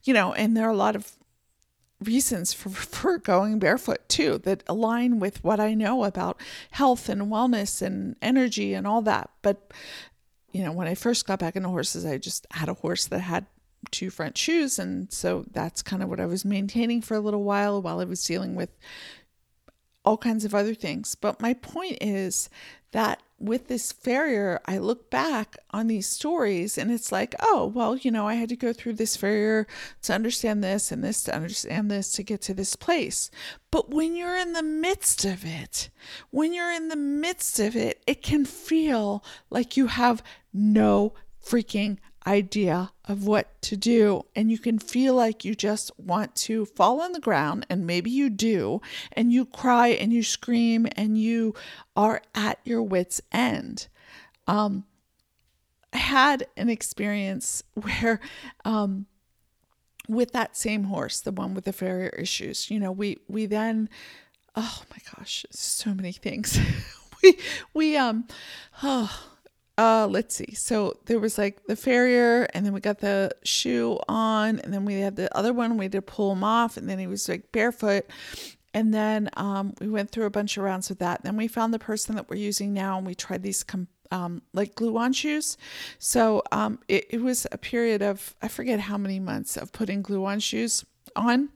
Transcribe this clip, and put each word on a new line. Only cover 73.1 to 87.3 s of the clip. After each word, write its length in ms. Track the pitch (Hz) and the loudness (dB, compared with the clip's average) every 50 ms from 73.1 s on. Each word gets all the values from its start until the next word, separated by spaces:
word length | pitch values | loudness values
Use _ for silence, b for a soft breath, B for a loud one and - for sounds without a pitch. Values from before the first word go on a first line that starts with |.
| 202 196 196 190 - _ _ | 2 2 0 0 -2 _ _
shoe 560 | - - - - 247 247 240 233 233 220 - - - | -2 -2 0 0 0 0 0 0 0 -2 -2 -2 -2
on, 480 | - 220 220 220 220 214 214 220 220 220 | 0 0 2 2 2 2 2 2 0 -2
and 140 | - - 202 | -2 -4 -4
then 120 | 196 196 | -4 -2
we 100 | 202 202 | -2 -2
had 200 | 196 196 196 196 | 0 -2 -2 -2
the 200 | 202 180 190 - - | -2 -4 -2 0 0
other 160 | 196 226 247 | 0 2 2
one, 240 | 240 240 226 233 220 | 2 0 0 0 0
we 80 | 196 | -2
had 60 | 190 | -2
to 100 | 196 196 | -2 -4
pull 300 | 190 - - - 214 196 | -4 -4 -4 -2 0 0
him 120 | 190 185 190 | 2 2 2
off, 340 | 208 220 233 233 233 - - | 2 2 2 2 0 -2 -6
and 120 | - 185 | -8 -6
then 80 | 190 190 | -6 -6
he 80 | 190 | -4
was, 240 | 180 190 202 - - | -6 -4 -6 -4 -4
like, 220 | 175 185 214 _ | -4 -6 -6 _
barefoot. 540 | - 233 214 240 233 - - 214 202 202 - - B B B B B B B B B B _ _ _ | 0 2 2 2 0 0 0 2 2 2 0 -4 B B B B B B B B B B _ _ _
And 180 | 208 220 220 | 2 2 4
then, 380 | 214 214 214 214 214 214 208 - - - | 4 4 2 2 2 0 0 -2 -4 -4
um, 380 | 185 202 196 196 196 202 196 - | -4 -2 -2 -2 -4 -4 -6 -6
we 80 | - 208 | -6 -4
went 220 | 214 208 202 220 | -2 -2 -2 -2
through 160 | - 226 226 | -2 -2 -2
a 60 | 208 | 0
bunch 260 | 208 208 208 208 - 208 | 0 0 -2 -2 -2 -2
of 60 | 196 | -2
rounds 260 | 196 190 185 185 - | -2 -2 -2 -4 -6
with 80 | 196 190 | -6 -4
that. 260 | 185 180 175 - - | -2 -2 -2 -2 -4
Then 140 | - 196 214 | -4 -4 -2
we 100 | 220 226 | -2 -2
found 280 | 226 247 226 226 233 | 0 0 0 0 0
the 40 | 220 | -2
person 360 | - - 220 214 - - 220 | -2 -4 -4 -4 -4 -4 -4
that 120 | 208 - - | -6 -6 -6
we're 100 | - 196 | -6 -6
using 360 | 208 208 202 - 202 202 202 | -4 -2 -2 -2 -2 -2 -2
now, 240 | 196 190 196 190 190 | -2 -2 -2 -2 -4
and 80 | 190 | -4
we 80 | 190 175 | -6 -8
tried 300 | - - - 190 185 185 | -8 -8 -6 -6 -6 -4
these 200 | 196 190 - - | -4 -6 -6 -6
com-, 240 | - - 190 180 - _ _ _ - | -6 -6 -6 -6 -6 _ _ _ -8
um, 320 | - 185 175 175 175 165 _ _ | -6 -4 -4 -4 -6 -8 _ _
like, 220 | _ 185 208 202 - | _ -4 -4 -2 -2
glue-on 400 | - 226 233 220 226 233 254 262 | -2 -2 0 0 0 2 2 0
shoes. 440 | - - 302 294 302 302 - - B B B B B B B B B | 0 0 -2 -2 -2 -2 -4 -6 B B B B B B B B B
So, 420 | - - - 240 226 220 214 202 - - | -4 0 4 4 4 6 4 2 0 0
um, 280 | - 208 214 220 214 - _ _ | 0 0 0 0 -2 -4 _ _
it, 180 | 190 196 - - | 2 2 2 0
it 100 | - 233 | -4 0
was 240 | 233 254 | 0 0